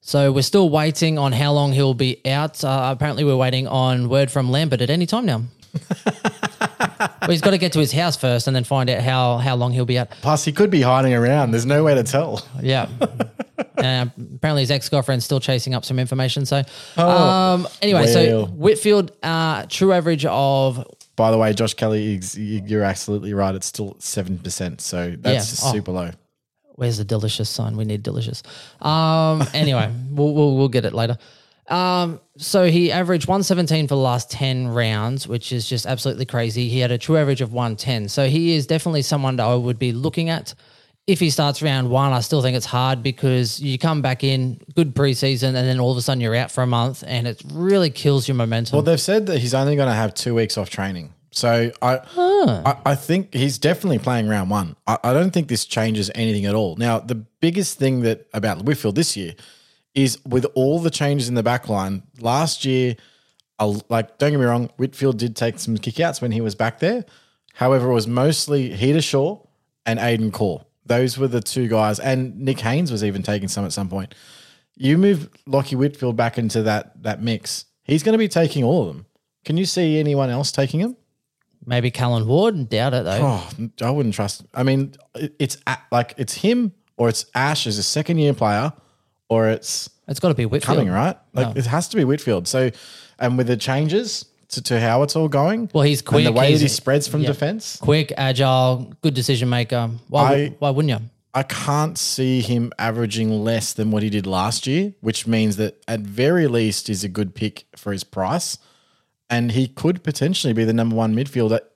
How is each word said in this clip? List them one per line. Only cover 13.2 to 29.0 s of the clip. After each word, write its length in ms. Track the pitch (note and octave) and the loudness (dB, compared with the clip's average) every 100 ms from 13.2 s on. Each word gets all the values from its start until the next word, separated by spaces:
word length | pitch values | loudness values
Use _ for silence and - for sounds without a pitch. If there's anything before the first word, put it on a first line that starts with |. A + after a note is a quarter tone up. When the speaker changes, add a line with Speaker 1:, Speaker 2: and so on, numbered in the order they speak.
| - - - - - - | -8 -8 -14 -10 -8 -2
Speaker 1:
Uh, 300 | C3 B2+ B2 - A#2+ C3 | 0 0 -2 -6 -14 -4
apparently 260 | D#3 D3+ | 0 0
his 100 | B2+ | 0
ex-girlfriend's 540 | C#3 - D3 C3 C3 - | 0 0 -2 0 -2 0
still 140 | C#3 | -2
chasing 320 | - C3 C3 B2+ | 0 -2 -2 -6
up 80 | |
some 160 | - C3 | -4 -4
information. 460 | B2+ C3+ C3 - C3+ | -2 -2 -2 -2 0
So, 180 | C#3 C3+ - - - | 0 -2 -8 -10 0
Speaker 2:
Oh, 140 | E3+ | 4
Speaker 1:
um, 580 | F3+ F3+ F#3 F#3 F3+ F3+ - | 6 6 4 4 2 -2 -2
anyway, 260 | G#3 F#3+ A#2 | 2 4 6
so 160 | - - | 6 6
Speaker 2:
well. 200 | A2 G#2+ | 4 0
Speaker 1:
Whitfield, 640 | F3 E3 A3 G#3+ G#3 F3 - | 0 2 2 4 2 2 -4
uh, 440 | D#3 E3 D#3+ C3+ - | -4 0 0 -2 -6
true 240 | - F#3+ | 0 4
average 340 | F3+ E3 D#3+ C#3+ | 4 2 0 0
of 640 | G#2 C#3 C#3 C3+ B2 - - - - | 2 2 4 2 0 -10 -18 -20 0
Speaker 2:
By 140 | A2+ | 4
the 60 | A2+ | 4
way, 160 | A2 | 4
Josh 200 | G#2 A2 | 2 -2
Kelly, 420 | - A2 G#2+ G#2+ G2+ | 0 -2 0 -2 -4
ex-, 220 | F#2 - | -6 -8
y-, 240 | G#2+ G#2+ G2 | -6 -6 -2
you're 180 | G#2+ | 0
absolutely 500 | G2 F#2+ - G#2 F#2+ | 0 -2 -4 -6 -4
right. 200 | G2+ G2 | -2 -2
It's 120 | F#2+ - | -2 -8
still 320 | - G#2 - | -8 -10 -10
seven 380 | - - F#2 F#2+ | -10 -6 -6 -6
percent, 400 | F2+ - F2+ - | -6 -6 -8 -8
so 360 | - F2+ F2 E2+ | -8 -6 -6 -4
that's 420 | B2 C3 G#2+ B2 | -2 -2 -2 -4
Speaker 1:
Yeah. 60 | C3+ | -2
Oh. 40 | |
Speaker 2:
super 180 | G#2+ G2 | -2 -4
low. 200 | F#2 F2 F2 _ _ _ _ _ C4+ | -6 -6 -10 _ _ _ _ _ -6
Speaker 1:
Where's 220 | B2 A2 | -4 -2
the 60 | |
delicious 460 | G#2 A2 G#2+ - A2 | -2 -2 -2 -4 -6
sign? 260 | - A2+ A2 | -4 -4 -4
We 80 | |
need 200 | A2 G#2+ | -4 -4
delicious. 380 | A2+ - A2+ - - - - _ | -4 -6 -6 -8 -14 -20 -20 _
Um, 640 | - D#3 | 0 2